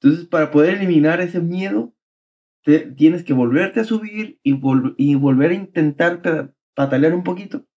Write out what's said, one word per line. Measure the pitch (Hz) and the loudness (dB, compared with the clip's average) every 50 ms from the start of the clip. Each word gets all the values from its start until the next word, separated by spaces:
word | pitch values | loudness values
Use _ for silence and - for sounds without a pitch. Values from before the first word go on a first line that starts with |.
Entonces, | - 139 156 170 170 | 4 4 2 2 -4
para | - - 160 156 143 | -2 0 0 0 2
poder | - 147 151 175 190 | 2 2 4 4 2
eliminar | 196 196 185 170 156 147 156 165 175 | 0 -2 2 2 4 4 2 2 0
ese | 180 170 175 180 | -4 -4 -4 -4
miedo, | 170 170 175 185 190 196 202 220 233 240 _ _ _ _ _ _ _ _ _ _ _ _ _ _ | -4 -4 -4 -4 -6 -4 -4 -4 -6 -6 _ _ _ _ _ _ _ _ _ _ _ _ _ _
te, | _ 147 147 160 | _ 2 2 2
tienes | 156 - 131 135 147 160 175 175 | 2 -4 -2 4 4 4 4 2
que | 165 - | -2 -2
volverte | 143 127 123 117 123 156 190 190 - 226 | 0 0 2 2 2 0 0 0 -2 -4
a | 220 | -2
subir | 220 226 220 220 214 208 214 220 - - _ | -2 -2 -4 -4 -8 -10 -10 -10 -12 -12 _
y | _ - | _ -2
vol-, | 139 139 131 135 131 131 123 135 - - | -2 0 0 0 0 2 0 -2 -2 0
y | 143 143 143 | 0 2 2
volver | 135 139 139 131 127 143 165 | 2 2 2 2 4 2 2
a | 180 | 0
intentar | 196 196 - _ 175 160 151 143 - 170 175 175 170 | -2 -6 -6 _ -2 0 0 0 0 -2 -2 -2 -2
peda-, | 175 180 165 156 143 - _ _ _ _ _ | -4 -4 -4 -4 -6 -10 _ _ _ _ _
patalear | - 139 139 135 131 147 160 165 | -4 -4 -2 0 2 2 2 0
un | 180 180 | 0 -4
poquito. | 185 180 180 202 - - - - _ _ | -6 -8 -8 -10 -12 -14 -14 -16 _ _